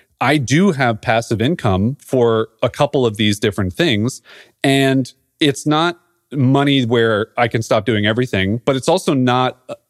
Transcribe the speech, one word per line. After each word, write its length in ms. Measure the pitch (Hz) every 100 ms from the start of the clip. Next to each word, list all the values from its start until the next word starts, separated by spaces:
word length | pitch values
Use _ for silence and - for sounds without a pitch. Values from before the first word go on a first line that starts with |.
| _ -
I 160 | 123 151
do 340 | 117 143 202
have 300 | 135 127 110
passive 420 | - 117 - 107
income 540 | 120 180 110 92 107 143
for 500 | - 131 117 113 110 -
a 80 | 120
couple 340 | - 147 143
of 120 | 120 104
these 240 | 107 101
different 320 | 107 101 92
things. 500 | - 170 104 117 - _ - - _
And 500 | 143 139 135 135 127 - _ -
it's 260 | 151 127 151
not 320 | 151 170 170 _ _ -
money 540 | 143 127 139 143 139
where 480 | 117 120 113 104 110 -
I 120 | 117
can 120 | 120
stop 260 | 113 113 101
doing 200 | 107 104
everything, 540 | 113 127 101 95 117
but 120 | - 135
it's 120 | 143
also 260 | 180 -
not 460 | 139 127 123 127 - -
a, 60 | - _